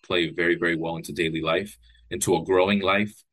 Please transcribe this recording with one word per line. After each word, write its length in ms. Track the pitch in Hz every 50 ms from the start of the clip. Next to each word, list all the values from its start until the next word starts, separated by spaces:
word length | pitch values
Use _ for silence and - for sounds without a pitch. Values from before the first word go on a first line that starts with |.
| _
play 260 | - 92 87 82 78
very, 260 | 80 85 85 87 85
very 200 | 82 87 85 85
well 220 | 80 80 82 82
into 160 | 82 82 - 73
daily 280 | 92 82 80 82 78
life, 360 | 78 80 82 95 101 - - - _ - _ _ _ -
into 260 | 90 98 - 101 87
a 80 | 82 80
growing 380 | 95 92 90 90 98 101 101
life 420 | 92 95 98 104 107 104 - - - _